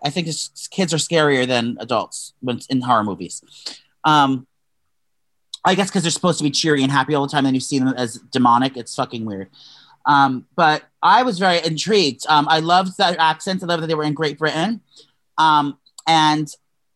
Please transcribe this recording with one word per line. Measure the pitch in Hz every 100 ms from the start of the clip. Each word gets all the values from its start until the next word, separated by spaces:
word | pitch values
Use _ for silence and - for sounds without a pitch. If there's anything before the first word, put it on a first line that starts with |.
I | 151
think | 180 165
it's, | 151 - - -
kids | - 180
are | 160
scarier | - 165 147 135 127
than | 123 117 -
adults | 117 113 - - - _
when | 127 120
it's | -
in | 131
horror | 123 113
movies. | 104 90 87 - _ - - - _ _
Um, | 151 151 139 131 - _ _ _ _ _ _ _ _ _ _ -
I | 185
guess | 190 190
'cause | 196
they're | 160
supposed | - 180 156
to |
be | 151
cheery | - 160 147
and | 135
happy | 139 131
all | 143 139
the |
time, | 143 135
and | 131
you |
see | - 139
them | 131 123
as | 117 - -
demonic. | 131 123 120 135 127
It's | -
fucking | - 127 117
weird. | 110 98 95 _ - - _ _ -
Um, | 143 139 127 - -
but | 160 151 - -
I | 170 214
was | 254 180
very | 190 170
intrigued. | 165 151 175 208 151 113 -
Um, | 151 156
I | 160
loved | 165 180 190 185
the | 185 165
accents. | 160 160 196 185
I | 175
loved | 170
that | 160
they |
were | 151
in | 151
Great | 147 160 -
Britain. | 156 151 196 226 _ _ _ _ _ -
Um, | 156 151 143 - _ - 160
and | 160 156 151 151 - _ _ _